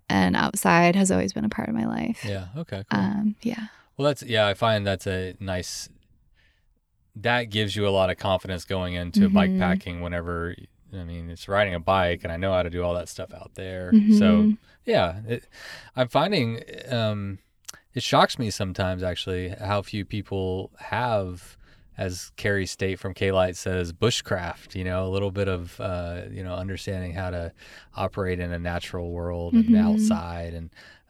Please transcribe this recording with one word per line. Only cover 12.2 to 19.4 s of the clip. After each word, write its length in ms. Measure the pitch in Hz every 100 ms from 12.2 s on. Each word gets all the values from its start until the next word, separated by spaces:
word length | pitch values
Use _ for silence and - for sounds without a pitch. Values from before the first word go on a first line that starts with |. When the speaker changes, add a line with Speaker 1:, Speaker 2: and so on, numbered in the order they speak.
Speaker 2:
and 80 | 87
I 40 | 82
know 160 | 98
how 100 | 92
to 80 | 87
do 120 | 87
all 120 | 87
that 140 | 87 82
stuff 240 | - 85
out 200 | 90 -
there. 360 | - 92 92 180
So, 40 | 220
Speaker 1:
Mm-hmm. 540 | 208 208 214 214 214 214 _ _
Speaker 2:
yeah, 360 | - 202 87 95 110
it, 220 | 120 - - - - -
I'm 140 | 127 127
finding, 540 | 139 175 190 117 117 - - -
um, 480 | 120 107 104 98 95 _ _ - - _
it 80 | 127
shocks 360 | - 147 196 -
me 120 | 113
sometimes, 520 | - 95 87 92 90
actually, 460 | 92 87 - 92